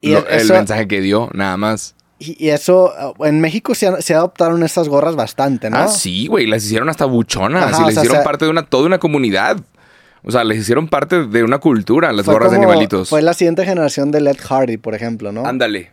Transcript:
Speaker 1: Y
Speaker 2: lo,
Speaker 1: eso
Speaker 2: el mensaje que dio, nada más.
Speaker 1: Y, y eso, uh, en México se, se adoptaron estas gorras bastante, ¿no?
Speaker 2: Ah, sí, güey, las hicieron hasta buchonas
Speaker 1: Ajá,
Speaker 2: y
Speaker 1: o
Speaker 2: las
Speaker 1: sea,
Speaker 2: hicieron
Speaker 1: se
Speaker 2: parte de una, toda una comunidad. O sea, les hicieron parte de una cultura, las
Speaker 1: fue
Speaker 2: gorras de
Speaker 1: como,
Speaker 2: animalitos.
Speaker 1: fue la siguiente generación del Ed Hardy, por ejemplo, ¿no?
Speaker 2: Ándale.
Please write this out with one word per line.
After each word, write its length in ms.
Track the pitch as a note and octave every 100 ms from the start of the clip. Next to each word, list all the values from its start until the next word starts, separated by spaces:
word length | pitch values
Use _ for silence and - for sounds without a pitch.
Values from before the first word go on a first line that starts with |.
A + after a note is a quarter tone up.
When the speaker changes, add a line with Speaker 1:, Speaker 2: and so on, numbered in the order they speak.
Speaker 1:
Y 100 | D3
Speaker 2:
lo, 160 | D3+ -
Speaker 1:
eso 260 | D#3 A2
Speaker 2:
el 60 | F#3
mensaje 280 | G2+ G#2+ G#2
que 140 | G2+
dio, 280 | F#2+ G#2 A2+
nada 220 | - G2 F#2
más. 380 | G#2+ A2 - _ _ _
Speaker 1:
Y, 240 | D3+ E3+ D#3
y 40 |
eso, 440 | D3+ - F#3 F#3 D2 C3+ -
uh, 80 | D3+
en 160 | D3+
México 340 | D#3+ F#3 - A#3+
se, 260 | G3+ F#3
se 120 | E3
adoptaron 500 | D#3+ F3+ - E3 E3+
estas 240 | E3 - D#3
gorras 280 | C#3+ D3+ D#3+
bastante, 540 | A2+ - C#3 C3 A2
¿no? 80 | A#2+
Speaker 2:
Ah, 100 | G3+
sí, 400 | G#3+ - F3+ B2
güey, 200 | A3 A2+
las 160 | A2
hicieron 260 | G#2 A2 C#3+
hasta 160 | D#3 C#3
buchonas 580 | A#2+ A2+ - G2 E3
Speaker 1:
Ajá, 80 | F3
Speaker 2:
y 120 | D#3+
Speaker 1:
o 20 | D#3+
Speaker 2:
las 80 | -
Speaker 1:
sea, 80 |
Speaker 2:
hicieron 180 | A#2+ D3
Speaker 1:
se 20 | C#3+
Speaker 2:
parte 200 | C#3+ D#3
de 60 |
una, 140 | D#3+ D#3
toda 200 | B2+ D#3
una 120 | F#3
comunidad. 580 | E3+ D3 B2 F#2+ A#2 G#3+ - _ _ _ _ _
O 80 | -
sea, 120 | A#2+
les 140 | A2+ G#2+
hicieron 300 | G#2 A#2+ D#3+
parte 380 | C#3+ C#3+ F3+ C3
de 160 | G#2+
una 160 | A2+ C#3
cultura, 520 | D#3+ A#2 G2 B2 E3
las 140 | G#2+ G2
Speaker 1:
fue 80 |
Speaker 2:
gorras 180 | A2 A2+
de 60 | F#3+
Speaker 1:
como, 120 | G3
Speaker 2:
animalitos. 400 | E3 G2+ G2 F#2
Speaker 1:
fue 120 | D#3
la 120 | D#3
siguiente 300 | E3+ E3+ E3 F#3
generación 460 | F3+ D3+ C#3 C#3
del 160 | D3+ C#3+
Ed 100 | C3+
Hardy, 360 | - C3+ C3 A2
por 180 | A2+ G#2+
ejemplo, 360 | A#2 A2+ G#2
¿no? 140 | G#2 B2+
Speaker 2:
Ándale. 460 | B2+ A#2 G2+ F2